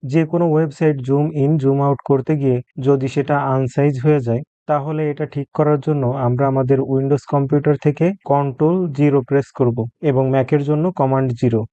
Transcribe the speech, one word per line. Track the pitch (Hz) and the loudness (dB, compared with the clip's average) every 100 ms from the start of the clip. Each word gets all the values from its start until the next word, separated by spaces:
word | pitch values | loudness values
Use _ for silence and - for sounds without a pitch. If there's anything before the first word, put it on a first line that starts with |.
যে | 135 156 160 | 0 0 0
কোনো | 170 170 | 0 2
ওয়েবসাইট | 156 160 139 156 143 127 | 2 0 0 0 0 0
জুম | 143 151 156 | 0 0 0
ইন, | 139 160 | 0 2
জুম | 135 139 139 | 2 2 0
আউট | 139 - | -2 0
করতে | 139 123 156 | 0 0 -2
গিয়ে | 135 123 - - 131 | 0 0 -4 -6 0
যদি | 139 131 147 | 2 0 -4
সেটা | 143 147 135 131 | -2 -2 0 -2
আনসাইজ | 131 135 143 135 135 | -2 0 0 0 0
হয়ে | 151 117 | 0 0
যায়, | 117 156 _ - | -4 -4 _ -4
তাহলে | 147 139 156 151 | -4 -2 -4 -4
এটা | 147 151 | -4 -6
ঠিক | 143 139 - | -6 -8 -2
করার | 151 147 135 | 0 2 0
জন্য | 147 127 135 123 | -2 0 0 -2
আমরা | 123 139 | 0 0
আমাদের | 135 131 135 135 | 0 0 0 0
Windows | 135 135 143 - | -2 0 -2 -2
কম্পিউটার | 143 139 147 143 147 151 | -2 0 0 0 0 0
থেকে | 143 165 196 - | 0 -2 -2 -2
কন্ট্রোল | 143 143 123 151 180 175 135 | 0 0 -2 0 0 -2 0
জিরো | 147 139 120 | 2 2 0
প্রেস | 139 135 - | -2 -2 -2
করব | 123 120 117 _ 160 | 0 0 -6 _ -2
এবং | 131 131 | 0 2
ম্যাকের | 135 131 151 139 | 0 0 0 0
জন্য | 151 170 180 | 0 -2 0
কমান্ড | 135 131 131 120 | 0 0 0 0
জিরো। | 127 113 113 | 0 0 -4